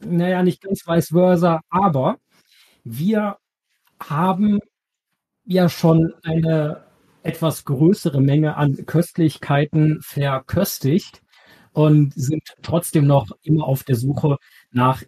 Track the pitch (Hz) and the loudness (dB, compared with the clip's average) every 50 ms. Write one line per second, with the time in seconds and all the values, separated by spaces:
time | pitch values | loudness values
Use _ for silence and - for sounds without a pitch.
0 | - - 175 170 175 180 185 180 180 180 - - - 196 196 - - 170 170 170 | -8 -4 -2 0 0 0 0 0 0 0 0 -2 -6 -8 -8 -6 -4 -2 -2 -2
1 | - - 156 175 180 185 180 165 175 175 165 160 - _ 165 180 202 196 147 131 | 0 0 2 2 4 4 4 2 2 2 0 -2 -4 _ -2 0 0 0 0 0
2 | 131 170 254 - _ _ _ _ _ _ _ _ _ _ _ _ - 117 113 127 | -2 -2 -4 -6 _ _ _ _ _ _ _ _ _ _ _ _ -16 -14 -8 -4
3 | 160 202 220 214 208 202 196 - _ _ _ _ _ _ _ _ _ _ _ - | -2 -2 -2 -2 -2 -4 -6 -10 _ _ _ _ _ _ _ _ _ _ _ -18
4 | - - 147 151 175 190 190 180 214 208 208 202 - _ _ _ _ _ _ _ | -12 -6 -4 -2 0 0 0 0 0 0 0 0 -4 _ _ _ _ _ _ _
5 | _ _ _ _ _ _ _ _ _ - 180 185 180 165 - - - 165 165 165 | _ _ _ _ _ _ _ _ _ -2 0 2 2 2 0 2 2 4 4 4
6 | 160 165 - _ - 160 160 165 160 160 160 156 151 151 - - - _ _ _ | 2 0 -4 _ -8 -4 -2 -2 0 0 0 0 -2 -4 -6 -10 -16 _ _ _
7 | _ _ _ _ - - - - 170 156 139 - - - 139 127 156 170 208 - | _ _ _ _ -8 -8 -6 -2 -2 -4 -4 -4 -6 -4 0 2 2 2 2 2
8 | - 170 135 135 135 139 139 151 156 151 - 147 147 143 139 - - - - 156 | 0 -2 0 2 2 2 2 2 2 0 0 0 -2 -2 -2 -4 -6 -2 -2 -2
9 | 170 - - - 165 151 - - - - 143 143 151 151 - 156 151 156 156 180 | -2 -2 0 0 0 0 0 -2 -4 -2 0 0 0 0 0 2 2 2 0 -2
10 | - - - 143 143 139 135 131 - - - - - - - - - 135 151 214 | -6 -10 -6 -4 -2 -2 -2 -4 -6 -4 -2 -2 -2 -2 -4 -4 -2 0 0 0
11 | - - - - _ _ _ _ _ _ - _ _ _ - - 151 156 151 151 | -2 -4 -12 -20 _ _ _ _ _ _ -20 _ _ _ 0 2 4 6 6 4
12 | 147 139 - - 123 131 156 156 - - - _ - - 131 127 - - - 160 | 4 2 -2 -4 -4 -4 -4 -6 -6 -10 -18 _ -8 -4 -4 -4 -2 -2 0 2
13 | 143 143 143 139 113 95 - _ - 151 156 156 151 - 135 131 - - 131 113 | 2 4 4 2 0 -2 -8 _ -2 0 0 0 0 -2 -4 -4 -2 -2 -2 -2
14 | 123 135 143 - - 147 143 - _ _ _ _ _ _ - 123 123 131 131 - | 0 -2 -2 -2 -2 -2 -2 -2 _ _ _ _ _ _ -2 0 2 2 0 -2
15 | 131 | -4